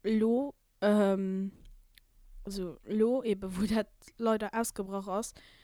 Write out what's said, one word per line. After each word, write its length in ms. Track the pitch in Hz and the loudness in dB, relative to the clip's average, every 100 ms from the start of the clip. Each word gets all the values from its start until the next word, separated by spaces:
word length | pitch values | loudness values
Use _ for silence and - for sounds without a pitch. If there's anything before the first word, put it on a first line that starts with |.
lo, 500 | 214 220 220 240 285 - _ _ | 0 2 4 2 0 -6 _ _
ähm, 680 | 208 208 196 196 190 190 196 - - - _ _ _ _ - - | 2 4 4 2 0 -4 -6 -8 -20 -20 _ _ _ _ -20 -16
also 340 | - 196 180 147 | -10 -8 -8 -10
lo 380 | - 214 226 262 | -4 2 4 4
eben, 340 | 240 196 190 185 | 0 -2 -4 -2
wo 60 | 208 | 0
das 200 | 220 208 _ - - | 0 -2 _ -20 -2
leider 340 | 226 214 208 | 0 0 0
ausgebrochen 640 | 226 233 - 190 196 196 190 | -4 -4 -6 -6 -8 -4 -4
ist, 160 | 233 - - - | -6 -12 -20 -20